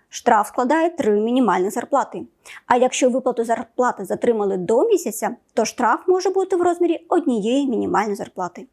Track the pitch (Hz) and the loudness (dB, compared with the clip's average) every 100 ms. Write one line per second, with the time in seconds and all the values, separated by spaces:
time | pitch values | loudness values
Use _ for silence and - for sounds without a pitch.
0 | _ - - 214 208 - 247 311 330 339 | _ -4 2 2 2 -2 0 2 0 0
1 | 214 208 220 247 233 180 180 - - 277 | 0 2 2 2 2 2 -2 -4 -2 -2
2 | 220 185 - _ - - - 247 247 - | -2 -8 -14 _ -20 -8 0 2 2 2
3 | 262 254 254 240 233 226 247 - 247 - | 0 2 -2 -2 -2 -4 -4 -2 -2 -2
4 | 190 208 247 220 202 190 175 240 440 403 | -6 -2 0 0 0 -2 0 2 4 2
5 | 226 202 214 - _ - 220 - 226 247 | 0 -6 -6 -6 _ -2 -2 0 0 0
6 | - 370 392 381 381 359 349 349 349 330 | 0 0 0 0 0 0 0 2 0 -2
7 | - 359 285 233 202 269 277 208 196 175 | 0 0 2 0 0 0 0 -2 0 0
8 | 214 202 - - 185 - 226 | 0 -4 -8 -8 -10 -10 -20